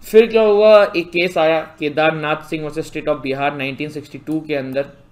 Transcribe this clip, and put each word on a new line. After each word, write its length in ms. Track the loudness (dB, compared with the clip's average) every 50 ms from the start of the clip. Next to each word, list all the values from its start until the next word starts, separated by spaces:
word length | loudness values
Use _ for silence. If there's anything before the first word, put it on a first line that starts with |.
| -14
फिर 220 | 4 6 6 6
क्या 160 | 6 4 2 2
हुआ, 500 | 4 4 4 6 8 8 8 6 4 0
एक 120 | -6 -6 -4
केस 300 | -4 -2 -2 -2 0 0
आया 220 | 0 2 0 0
केदारनाथ 760 | -2 -8 -12 -8 -6 -6 -2 0 0 0 0 -2 -4 -6 -6
सिंह 320 | -6 -6 -10 -10 -8 -8 -8
versus 240 | -8 -8 -10 -8 -10
State 160 | -8 -4 -4
of 140 | -4 -4 -4
बिहार 340 | -8 -6 -2 -4 -4 -4
नाइनटीन 320 | -4 -8 -8 -8 -8 -10 -10
सिक्सटी 300 | -10 -12 -14 -14 -18 -16
टू 220 | -10 -6 -6 -6
के 140 | -4 -4 -6
अंदर। 320 | -6 -6 -4 -4 -6 -6 -6 -10 _ -20 _